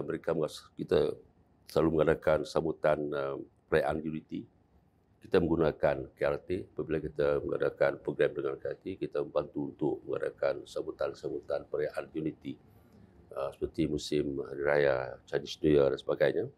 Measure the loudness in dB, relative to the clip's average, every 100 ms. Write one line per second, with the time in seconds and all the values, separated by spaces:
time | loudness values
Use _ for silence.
0 | 0 -4 -2 0 -2 -4 -14 -8 2 2
1 | 2 -2 -14 _ _ _ -4 2 4 4
2 | 4 4 4 2 2 -2 -2 0 2 2
3 | 0 -4 -4 -6 -10 _ 0 2 2 -2
4 | -4 -8 -8 -10 -10 _ _ _ _ _
5 | _ _ 0 2 4 4 2 2 2 2
6 | -4 -2 0 0 -4 -6 -6 -8 -4 -2
7 | -2 0 2 2 0 -2 0 2 0 0
8 | -2 2 2 2 -4 -4 -6 -8 -8 -6
9 | -4 -4 -2 -2 -2 -4 -6 -2 -2 -2
10 | -4 -4 -4 -2 -2 -2 -6 -8 -8 -6
11 | -6 -6 -8 -8 -6 -6 -4 -4 -4 -6
12 | -8 -6 -6 -6 -10 -12 -16 -20 _ -20
13 | -20 -20 -14 -8 -8 -6 -6 -2 -2 -2
14 | -2 -2 -2 -4 -6 -2 2 4 4 2
15 | -2 -10 -4 -4 -4 0 4 6 6 2
16 | -2 2 2 2 -4